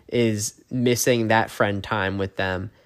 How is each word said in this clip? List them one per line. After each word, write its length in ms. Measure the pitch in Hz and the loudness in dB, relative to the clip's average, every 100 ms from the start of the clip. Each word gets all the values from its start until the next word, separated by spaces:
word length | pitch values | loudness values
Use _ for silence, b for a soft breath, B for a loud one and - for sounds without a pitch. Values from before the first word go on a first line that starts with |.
| - | -4
is 520 | 120 117 104 107 - - | 0 0 0 -4 -10 -8
missing 600 | 127 123 120 - 120 110 | 0 2 2 2 2 4
that 200 | 110 - | 2 2
friend 320 | - 107 101 | 0 0 -2
time 360 | - 110 95 98 | -4 -2 -2 -2
with 180 | 95 - | -4 -4
them. 340 | 95 92 107 - | -4 -4 -8 -14